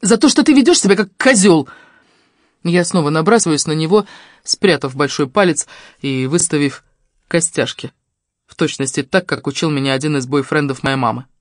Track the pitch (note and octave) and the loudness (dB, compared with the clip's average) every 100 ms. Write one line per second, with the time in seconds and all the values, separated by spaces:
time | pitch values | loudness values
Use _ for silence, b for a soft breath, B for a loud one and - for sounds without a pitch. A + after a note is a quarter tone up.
0 | F#3+ A#3 D4+ - C#4+ C#4+ C4 F4 G3 G3 | 0 4 4 4 4 4 4 4 2 2
1 | G#3 - C4 A#3 G3 D#3+ C3 b b b | 0 0 2 4 4 4 0 b b b
2 | b b b b b _ E3+ F3 E3+ F#3 | b b b b b _ -2 0 0 0
3 | D3 D#3 D#3+ A3+ F3 D3 - D#3 D#3+ G#3 | 0 0 2 2 2 -2 -2 -4 0 0
4 | G3+ B B B - - G3 D3 C#3 C3 | 0 B B B -8 -2 0 0 -2 -4
5 | C#3+ - C#3 G#3 F#3 D3+ - B B B | -4 -2 -2 2 2 0 -6 B B B
6 | C#3 C3 C3 E3+ - D3+ C#3+ - _ _ | -6 -4 -2 -2 0 -2 -2 -4 _ _
7 | _ _ _ E3+ - - A#2+ - - - | _ _ _ -4 -2 -4 -6 -6 -16 -18
8 | _ _ _ _ _ - E3 - C3+ - | _ _ _ _ _ -6 -4 -4 -6 -6
9 | C#3 F#3 F3+ C3+ - C3+ E3 C#3+ C#3 C3+ | -2 -4 -2 -6 -6 -4 -4 -2 -2 -2
10 | D3+ C#3+ B2 C#3+ C3+ D3+ C#3+ C3 C3+ C3+ | -2 -4 -2 -4 -2 -2 -2 -4 -4 -2
11 | A#2 A#2 - _ | -2 -4 -10 _